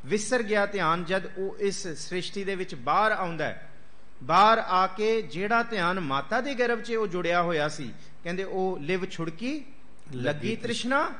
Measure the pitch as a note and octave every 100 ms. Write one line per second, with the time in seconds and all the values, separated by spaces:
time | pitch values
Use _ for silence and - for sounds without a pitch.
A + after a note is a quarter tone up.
0 | C3+ G#3 - B3+ G#3 G#3+ G3+ G3+ D#3+ E3+
1 | E3+ F#3+ - F3+ F#3+ - G3+ F#3+ F#3+ D3
2 | - F3+ E3 G3+ G3 F#3+ F#3 D3 B2 E3+
3 | G#3+ G3+ F3+ E3 C#3 F#2+ - - - -
4 | - - C3 E3+ G#3 A3+ - F#3 F#3 G3+
5 | G#3+ A3+ E3+ D3+ G3+ A#3 A#3 G#3+ F3 F#3+
6 | D#3 C3+ C#3 A3+ B3+ B3 A#3+ A#3 G#3+ A3+
7 | G#3 F3 E3+ F3 E3+ D#3+ D3 - B2 -
8 | - - E3 F3+ F#3+ F#3+ F#3+ F#3 D3 F#3
9 | F#3+ - E3 D#3+ A#3+ D4+ B3+ - - -
10 | - C3 C3 D3+ A#2 A3+ A#3 A#3 A#3 C#4
11 | E4+